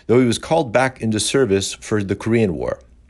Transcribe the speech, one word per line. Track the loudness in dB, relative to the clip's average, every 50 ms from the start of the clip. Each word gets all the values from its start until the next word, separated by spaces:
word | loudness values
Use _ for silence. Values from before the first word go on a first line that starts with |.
| -2 2
though | 4 4
he | 4
was | 2 0 -2
called | -2 0 0 0 0 0
back | 0 0 0 0 -2 -4
into | -4 -2 -2 -2
service | -2 0 2 2 2 2 2 0 0 -4
for | -10 -10 -6 -4 -2 -2
the | -2 -2 -4
Korean | -4 -2 0 2 2 2 0 0
War. | -2 -6 -6 -8 -8 -12 -20 -20 _ _